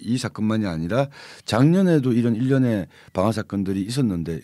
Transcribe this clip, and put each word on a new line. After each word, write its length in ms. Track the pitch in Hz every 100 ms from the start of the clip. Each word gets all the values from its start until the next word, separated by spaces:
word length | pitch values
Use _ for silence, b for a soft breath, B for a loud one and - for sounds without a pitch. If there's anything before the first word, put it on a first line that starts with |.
이 160 | - 123
사건만이 480 | 113 - 107 110 101
아니라 400 | 80 85 117 143 B B B -
작년에도 640 | 107 143 185 185 160 127
이런 220 | 120 120
일련의 540 | 110 131 135 127 107 80 B B
방화 180 | - 104
사건들이 480 | 107 101 98 95 98
있었는데, 580 | 98 127 120 87 82 80